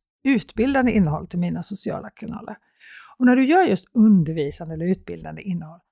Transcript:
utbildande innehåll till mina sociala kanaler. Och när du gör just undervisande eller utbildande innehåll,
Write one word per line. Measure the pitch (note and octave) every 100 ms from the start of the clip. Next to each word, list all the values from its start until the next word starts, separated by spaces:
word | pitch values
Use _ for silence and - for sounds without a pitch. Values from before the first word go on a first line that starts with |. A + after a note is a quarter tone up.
| _ _
utbildande | C4+ C4 - - B3+ C4+ B3
innehåll | G#3+ E3 D3+ F3
till | F3
mina | F3 E3
sociala | E3+ G3 - - G#3+
kanaler. | - A3 - - G#3+ _ _ - - - -
Och | B3
när | B3+
du | C4
gör | F4
just | E4+ F#3+ -
undervisande | A#3+ A3 G3 D#3 D#3+ C#3+ - E3
eller | D#3+ F3
utbildande | F#3 - E3+ D#3+ D#3
innehåll, | G3+ F3 D#3 E3+ _